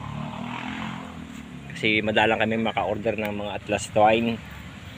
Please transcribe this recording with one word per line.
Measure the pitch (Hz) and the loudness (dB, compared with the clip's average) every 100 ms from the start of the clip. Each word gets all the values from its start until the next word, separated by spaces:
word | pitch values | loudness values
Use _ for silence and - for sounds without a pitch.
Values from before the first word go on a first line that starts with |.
| - - - - 50 50 50 50 - - - - - - - - - | -10 -8 -8 -8 -8 -8 -8 -6 -8 -8 -10 -12 -14 -14 -14 -14 -12
Kasi | - 113 107 | 0 2 4
madalang | 107 107 110 107 | 4 4 6 4
kami | 110 113 | 2 2
maka-order | 113 101 92 104 107 104 | 0 0 0 0 0 0
ng | 107 104 | -2 -4
mga | 104 101 | -6 -6
Atlas | - 104 - | -2 -2 2
Twine. | 107 107 113 117 113 - - - - - | 6 8 8 4 -2 -6 -14 -16 -16 -16